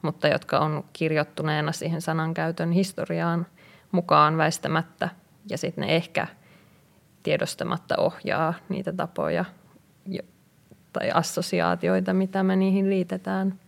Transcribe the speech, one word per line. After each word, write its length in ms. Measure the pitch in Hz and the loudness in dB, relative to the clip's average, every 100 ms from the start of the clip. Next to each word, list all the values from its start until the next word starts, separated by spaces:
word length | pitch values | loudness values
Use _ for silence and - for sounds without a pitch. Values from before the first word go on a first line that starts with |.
mutta 260 | 160 170 151 | -4 0 2
jotka 300 | 147 - 147 | 2 2 0
on 260 | 151 151 - | 2 -2 -6
kirjoittuneena 800 | - 160 156 147 - 156 151 151 | -4 0 0 -2 -2 -2 0 -2
siihen 280 | 160 - 160 | -4 -4 -4
sanankäytön 720 | 165 160 160 165 160 170 170 | -2 -2 -2 -2 -4 -2 0
historiaan 720 | 175 190 - - 165 170 170 170 - - - _ | 2 0 -4 -4 -2 0 0 -4 -10 -20 -20 _
mukaan 440 | 185 170 151 151 160 | -2 4 6 6 6
väistämättä. 720 | 156 165 - 160 165 - 175 - _ _ 208 | 2 2 -2 -2 -2 -6 -6 -6 _ _ -10
Ja 80 | - | -6
sit 180 | 147 - | -4 -4
ne 200 | 147 165 | 0 0
ehkä 300 | 165 - - - - - - _ _ _ _ _ | 0 -4 -4 -8 -20 -20 -20 _ _ _ _ _
tiedostamatta 720 | - 156 - - - 170 - - | -2 0 -2 -6 -6 -6 -2 0
ohjaa 560 | - - - - 160 170 - | 0 -2 -4 -2 -2 -4 -6
niitä 240 | 185 185 | -6 -6
tapoja 520 | 180 165 - 76 82 180 - - - _ _ 196 | -4 -6 -4 -2 -2 -4 -10 -20 -20 _ _ -12
jo-, 160 | 190 - _ _ _ _ - _ | -10 -12 _ _ _ _ -20 _
tai 180 | - - | -4 0
assosiaatioita, 1000 | - 170 - 170 180 - 175 175 185 185 | 2 0 -4 -2 0 2 2 2 0 2
mitä 280 | 185 190 190 | 0 0 0
me 140 | 190 190 | 2 2
niihin 340 | 190 196 196 | 2 2 2
liitetään. 640 | 196 180 185 190 190 190 190 | 0 -2 -4 -4 -2 -2 -4